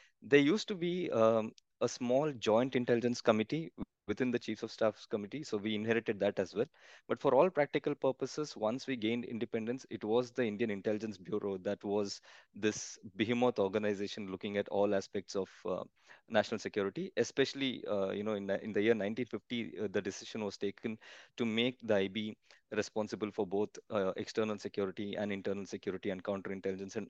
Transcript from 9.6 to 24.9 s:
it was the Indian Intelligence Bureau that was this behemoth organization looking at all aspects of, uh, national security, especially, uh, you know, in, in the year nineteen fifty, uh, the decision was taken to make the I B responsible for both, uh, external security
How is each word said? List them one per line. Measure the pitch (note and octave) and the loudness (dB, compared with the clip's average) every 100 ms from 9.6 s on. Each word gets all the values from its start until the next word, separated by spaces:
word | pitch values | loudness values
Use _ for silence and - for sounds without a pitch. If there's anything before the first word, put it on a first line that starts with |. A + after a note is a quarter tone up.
| A2 C3 - | -4 -6 -8
it | A2+ | -6
was | G#2+ A#2 A#2+ | 2 2 2
the | B2 | 0
Indian | A#2 G#2 A2+ | 0 0 -2
Intelligence | G2+ A2 G#2+ A2 F#2+ | 0 -2 -2 -4 -8
Bureau | F2+ G#2 G2+ F#2+ | -6 -4 -2 -2
that | F#2+ G2+ | -2 -2
was | G#2 G#2 G2+ - - - _ | 0 0 0 -6 -14 -20 _
this | G#2 G#2+ - - - G#2+ F#2+ | 0 0 0 -8 -14 -12 -2
behemoth | A2+ A#2+ B2 A#2 | 0 4 2 4
organization | G2 G#2 G#2 G2 G2+ - G2 | 2 2 0 -2 -4 -6 -8
looking | F#2 G#2 G2+ | -6 -2 -2
at | - | 0
all | G2 G#2 | 2 4
aspects | G2 - G2+ - | 2 0 -6 -4
of, | G2+ F#2 - F#2 | -4 -4 -6 -6
uh, | F2+ - _ - - _ | -4 -6 _ -20 -20 _
national | G#2+ G#2 G#2+ | 2 2 -2
security, | G#2+ G#2+ G2 B2 F#3+ - | -2 0 0 -2 -2 0
especially, | A#2 - C3 C#3 C3+ - - | 0 2 0 0 -4 -4 -2
uh, | G#2 F#2+ | 0 0
you | G2 | -2
know, | G#2 | -2
in, | G#2 G2 | -2 -2
in | G2 G#2+ | -4 0
the | G#2 | 2
year | G#2+ | 4
nineteen | A2+ G2 A2+ B2 | 2 0 -4 -6
fifty, | G#2+ - A#2+ G2 - | -8 -6 -6 -6 -6
uh, | G#2 | -2
the | G2+ | -2
decision | G2 - A2+ A2+ | -2 -6 -10 -6
was | G2+ - | -6 -4
taken | G2+ - A#2 A2 - - - - | -4 -4 -8 -8 -12 -20 -18 -2
to | |
make | A#2 A2 B2 B2+ | 0 2 2 0
the | A2+ | 2
I | G2+ G2 | 2 2
B | G#2 G#2+ - _ - _ | -2 -6 -8 _ -20 _
responsible | G#2+ - A2 G#2+ G2+ G#2 | -4 -2 -2 -4 -2 -4
for | G#2 G2 | -2 -2
both, | G2+ G#2 - - | 0 -2 -6 -4
uh, | G#2+ F#2+ F2+ | 0 0 -2
external | G#2+ - A2 G#2 | -4 -2 -2 -2
security | G#2 - G2 | -4 -2 -2